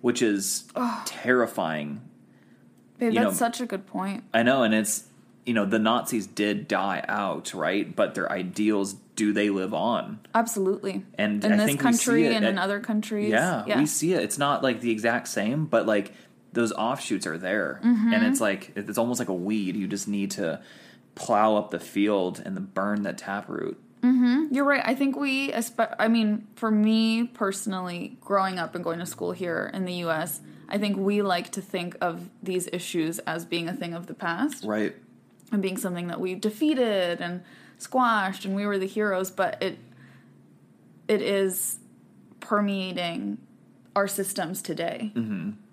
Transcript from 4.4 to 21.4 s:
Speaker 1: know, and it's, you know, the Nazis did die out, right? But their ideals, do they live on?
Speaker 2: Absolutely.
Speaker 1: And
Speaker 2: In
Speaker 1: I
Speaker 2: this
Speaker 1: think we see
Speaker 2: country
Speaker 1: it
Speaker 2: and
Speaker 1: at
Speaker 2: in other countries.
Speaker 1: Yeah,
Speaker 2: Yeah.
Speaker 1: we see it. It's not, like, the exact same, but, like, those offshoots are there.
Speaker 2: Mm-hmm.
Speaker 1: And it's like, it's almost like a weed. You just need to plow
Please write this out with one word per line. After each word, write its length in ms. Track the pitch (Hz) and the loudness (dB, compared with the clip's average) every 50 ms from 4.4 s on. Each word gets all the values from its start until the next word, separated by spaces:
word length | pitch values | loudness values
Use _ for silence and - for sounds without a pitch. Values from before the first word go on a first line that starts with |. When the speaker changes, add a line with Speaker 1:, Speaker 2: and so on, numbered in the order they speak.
| 117 | 6
Speaker 1:
know, 200 | 120 131 139 123 | 6 6 6 4
and 120 | 110 110 | 4 4
it's, 300 | 110 107 101 - - - - - _ - _ - - _ | 2 2 0 -2 -4 -6 -12 -20 _ -20 _ -20 -12 _
you 80 | - 120 | -2 0
know, 100 | 113 101 | 2 2
the 120 | 98 107 113 | 2 2 4
Nazis 480 | 107 110 117 123 - - - 113 98 | 4 4 2 2 0 0 -2 -2 -4
did 420 | 98 - - 104 104 104 104 110 - | -4 -2 0 0 0 0 -2 -2 0
die 340 | 104 95 95 101 92 76 - - | 0 0 0 0 -2 -2 -4 -4
out, 440 | 104 104 101 95 80 76 - - - | -2 -2 -2 -2 -4 -4 -6 -8 -6
right? 400 | 92 78 82 92 104 95 87 - | -2 -2 0 0 0 -2 -2 0
But 200 | - 107 87 - | 0 0 0 0
their 160 | - 87 - | -2 -2 -2
ideals, 640 | - 95 92 90 90 - 107 107 107 101 98 98 98 - - - _ | -2 -2 -4 -4 -2 2 2 4 4 2 0 -2 -6 -12 -16 -14 _
do 160 | - 107 104 101 | 0 0 2 4
they 180 | 104 104 104 | 4 2 2
live 240 | 98 98 92 95 107 | 2 0 -2 -2 -2
on? 460 | 78 90 113 120 90 - - - - - - - | 0 0 2 0 0 -2 -4 -10 -14 -16 -2 0
Speaker 2:
Absolutely. 680 | 226 233 226 - 208 190 185 202 - - 196 185 196 190 - - - | 0 0 0 0 -2 0 0 0 -2 -2 -6 -6 -6 -8 -10 -4 -2
Speaker 1:
And 260 | 104 107 104 104 104 | -2 0 0 0 2
Speaker 2:
In 80 | 107 104 | 2 4
Speaker 1:
I 40 | |
Speaker 2:
this 100 | 104 107 | 4 4
Speaker 1:
think 160 | 123 143 139 139 | 2 2 2 4
we 100 | 135 - | 4 4
see 120 | 226 - | 4 4
Speaker 2:
country 220 | 254 - - - | 4 4 4 4
Speaker 1:
it 60 | 233 233 | 4 4
Speaker 2:
and 100 | 220 208 | 4 2
Speaker 1:
at 80 | - 196 | 2 2
Speaker 2:
in 60 | 196 | 0
other 200 | 180 196 202 202 | 0 -2 -2 -4
countries. 500 | - - 220 214 214 - 220 208 208 214 | -2 -2 -2 -2 -2 -2 -2 -2 0 2
Speaker 1:
Yeah, 340 | 214 220 - 180 170 120 104 | 2 2 2 2 0 0 0
Speaker 2:
Yeah. 120 | - 208 127 | 0 2 2
Speaker 1:
we 80 | 147 | 2
see 260 | 151 - - 151 165 185 | 0 0 0 0 2 2
it. 80 | 160 101 | 2 0
It's 160 | 107 - - | 0 0 0
not, 240 | 143 143 147 - - | 2 2 2 2 2
like, 180 | 135 120 113 | 2 0 2
the 100 | - 120 | 0 0
exact 380 | 113 110 107 117 117 120 120 - | 0 2 2 2 2 2 0 -2
same, 360 | - 113 101 107 127 151 156 | -4 -2 0 0 0 0 0
but, 200 | 151 - 117 87 | 2 2 2 4
like, 260 | 104 107 101 98 - - - - - _ _ _ _ - | 4 2 2 2 -2 -8 -18 -20 -20 _ _ _ _ 0
those 200 | - 117 110 104 | 0 0 0 0
offshoots 540 | - 104 117 131 143 - - 113 95 - | 0 -2 -2 -2 -4 -4 -4 -4 -2 -2
are 120 | - 80 82 | -4 -6 -4
there. 420 | 95 90 98 107 92 73 65 - - | -2 -2 0 0 0 -2 -4 0 4
Speaker 2:
Mm-hmm. 300 | 233 247 220 214 233 226 | 4 4 4 4 4 4
Speaker 1:
And 140 | 226 233 | 4 4
it's 140 | 247 269 269 | 4 2 2
like, 320 | 226 208 196 196 - - - | 2 0 0 0 -6 -10 -10
it's 220 | 202 202 196 208 - | -8 -8 -4 0 0
almost 200 | 117 120 123 120 | 0 0 0 -2
like 100 | 123 95 | -2 -2
a 60 | 95 | -2
weed. 420 | 90 87 101 107 110 101 92 90 | -2 0 0 0 0 0 -2 -2
You 100 | 107 95 | -2 -2
just 220 | 90 101 98 - - | -2 -4 -4 -4 -4
need 220 | 101 101 98 98 - | -2 -2 -2 -4 -4
to 280 | - 98 82 78 - - - - - - - - - _ _ _ | -4 -2 -2 -4 -4 -8 -18 -20 -20 -20 -20 -20 -20 _ _ _
plow 420 | - - - 117 104 | -16 -2 2 4 6